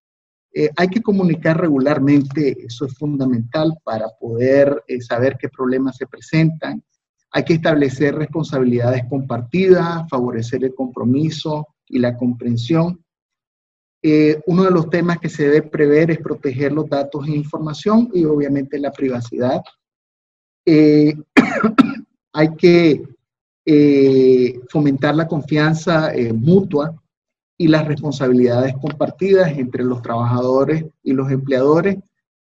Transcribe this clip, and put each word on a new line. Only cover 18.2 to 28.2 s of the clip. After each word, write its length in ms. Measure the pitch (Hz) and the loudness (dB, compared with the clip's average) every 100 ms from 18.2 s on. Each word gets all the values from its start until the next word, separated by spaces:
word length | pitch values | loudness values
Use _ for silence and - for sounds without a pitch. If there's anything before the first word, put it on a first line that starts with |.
| 156 | 0
obviamente 540 | 151 139 143 135 143 | 0 0 -2 -4 -6
la 120 | 139 | -6
privacidad. 680 | - 135 120 120 127 123 170 - _ _ _ _ _ _ _ _ _ - | -4 -4 -4 -6 -4 -2 -2 -6 _ _ _ _ _ _ _ _ _ 2
Eh, 500 | 156 151 151 151 151 - - | 6 6 6 4 0 -2 2
<clears throat> 960 | - - 220 - - - - _ _ | 2 2 -2 -2 -6 -8 -14 _ _
hay 220 | - 156 160 | 0 0 2
que, 480 | 175 175 170 135 - - _ _ _ _ - | 4 6 4 2 -4 -20 _ _ _ _ 2
eh, 960 | 147 147 139 135 131 131 127 123 127 - | 4 6 6 4 6 6 4 2 -4 -6
fomentar 460 | 165 143 135 147 151 | -2 0 0 0 -2
la 120 | 160 | -2
confianza, 840 | 160 - 151 156 160 185 160 156 | -6 -2 0 0 0 0 0 0
eh, 180 | - 117 | -2 -2
mutua 640 | 113 135 190 196 147 156 160 _ _ _ _ _ - | 0 4 4 4 -2 -4 -8 _ _ _ _ _ -2
y 100 | 160 | 2
las 200 | 156 151 | 2 0
responsabilidades 880 | 147 151 131 | -4 -6 -2